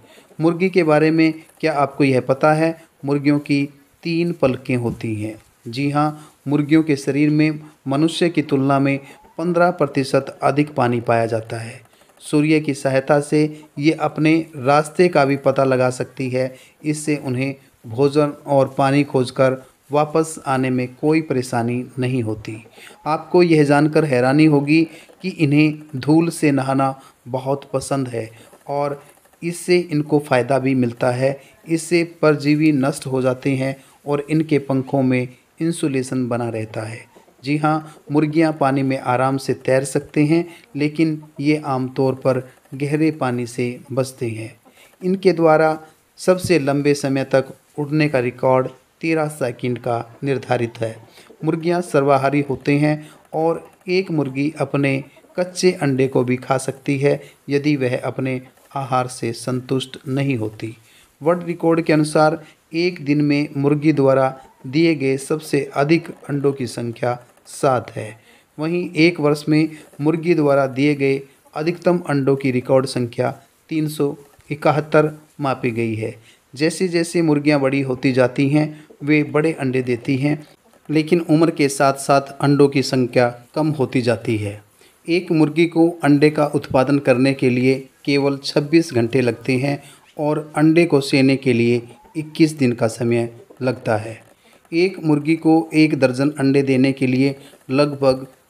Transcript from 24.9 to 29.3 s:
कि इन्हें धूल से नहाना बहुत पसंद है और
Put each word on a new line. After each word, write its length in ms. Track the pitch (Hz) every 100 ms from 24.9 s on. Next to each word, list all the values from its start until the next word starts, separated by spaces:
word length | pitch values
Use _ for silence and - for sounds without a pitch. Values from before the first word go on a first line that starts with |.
| - - _
कि 80 | 185
इन्हें 440 | 165 143 147 156 151 - 131
धूल 340 | 131 156 170
से 220 | - 151
नहाना 420 | 135 135 135 135 135 - _ 127
बहुत 420 | 123 131 139 -
पसंद 340 | 131 - 139 127
है 220 | 117 113 - - - -
और 340 | 143 143 143 - _ _